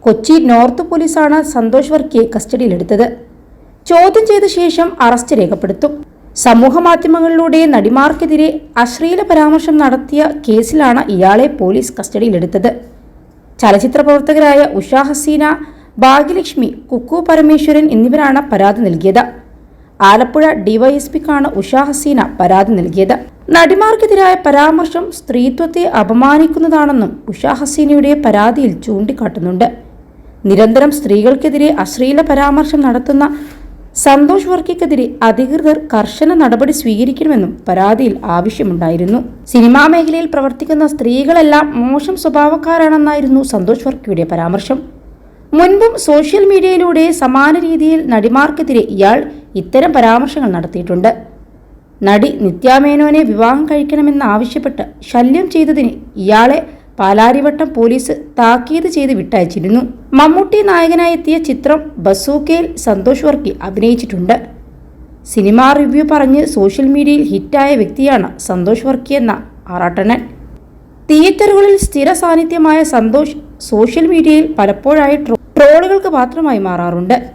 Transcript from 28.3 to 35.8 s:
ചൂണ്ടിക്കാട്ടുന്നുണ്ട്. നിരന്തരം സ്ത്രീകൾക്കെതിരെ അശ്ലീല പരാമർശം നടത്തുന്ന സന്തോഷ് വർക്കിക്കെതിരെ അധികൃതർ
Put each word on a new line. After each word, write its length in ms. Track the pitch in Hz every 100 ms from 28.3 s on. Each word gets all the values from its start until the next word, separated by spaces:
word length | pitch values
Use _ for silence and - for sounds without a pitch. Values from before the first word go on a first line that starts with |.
| 208 214 240 262 170 -
ചൂണ്ടിക്കാട്ടുന്നുണ്ട്. 840 | 202 208 262 220 220 175 180 233 - - - - - - - 196
നിരന്തരം 420 | 196 220 233 285
സ്ത്രീകൾക്കെതിരെ 760 | 294 285 202 214 269 302 285 294 240
അശ്ലീല 380 | 185 - 254 285 320
പരാമർശം 520 | 277 285 285 302 302 262
നടത്തുന്ന 500 | 240 247 277 294 294 - - - - - - -
സന്തോഷ് 420 | 277 294 392 381
വർക്കിക്കെതിരെ 540 | 359 320 349 330 277 240 - 226
അധികൃതർ 500 | 220 254 311 311 302